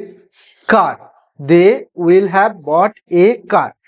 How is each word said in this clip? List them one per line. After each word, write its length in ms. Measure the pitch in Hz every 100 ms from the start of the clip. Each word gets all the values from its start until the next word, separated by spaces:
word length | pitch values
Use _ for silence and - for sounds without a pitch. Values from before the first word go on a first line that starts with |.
| - - _ _ _ _ -
car। 220 | 220 160 120 - _ _ -
They 300 | 139 170 185 269 - - 170
will 200 | 185 196 190
have 180 | 220 196 143
bought 260 | 160 208 - - 175
a 20 | 196 240 -
car। 180 | - 127 -